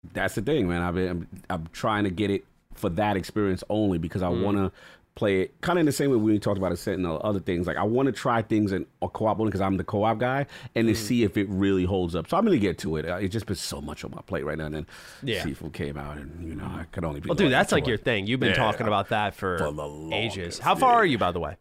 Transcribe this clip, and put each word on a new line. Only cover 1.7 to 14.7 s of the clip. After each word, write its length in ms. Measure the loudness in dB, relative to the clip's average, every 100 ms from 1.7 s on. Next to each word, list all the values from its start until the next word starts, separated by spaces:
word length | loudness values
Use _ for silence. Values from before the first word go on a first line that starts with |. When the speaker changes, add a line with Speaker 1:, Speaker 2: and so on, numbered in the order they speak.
Speaker 1:
trying 340 | -4 0 2 0
to 40 |
get 220 | 0 0
it 120 | 0 -4 _ _
for 160 | -6 -4
that 260 | 0 0 0
experience 460 | -2 -2 0 0 -2
only 280 | 0 2 2
because 240 | -2 -2
I 40 | 0
Speaker 2:
Mm. 140 | 0
Speaker 1:
wanna 280 | 0 2 0 -4 -20 -20 _
play 280 | -2 2 2
it 200 | 0 _
kinda 180 | 0 2
in 40 | 2
the 60 |
same 180 | 2 2
way 80 | 4
we 220 | 4 2
talked 180 | 2 0
about 140 | 0
it, 60 | -2
Sentinel, 440 | -2 -2 -2 -2
other 160 | -2 -2
things. 280 | 0 0 0
Like, 100 | 0
I 60 |
wanna 280 | 0 2 2
try 300 | 0 0 0
things 300 | 2 2 2
in 160 | 0 -4 _
a 40 | -8
co-op 320 | 0 0 2
only 120 | 0
'cause 100 | 2
I'm 160 | 2 0
the 60 |
co-op 340 | 0 0 2 2
guy, 300 | 0 0 -4 -8 -6
and 140 | 0 2
to 60 |
Speaker 2:
Mm. 40 | 2
Speaker 1:
see 260 | 2 2
if 140 | 2 2
it 100 | 0
really 380 | 2 4 4 2
holds 300 | 0 0 -2
up. 120 | 0
So 100 | 2
I'm 60 |
gonna 140 | 4 4
get 220 | 2 0
to 160 | -4 -4
it. 100 | -4
Uh, 100 | -4
it's 140 | -2
just 140 | -4 -4
been 100 | -6
so 260 | -6 -8
much 220 | -10 -10
on 60 | -12
my 100 | -12
plate 220 | -6 -4 -4
right 120 | -4
now. 80 |
And 80 | -4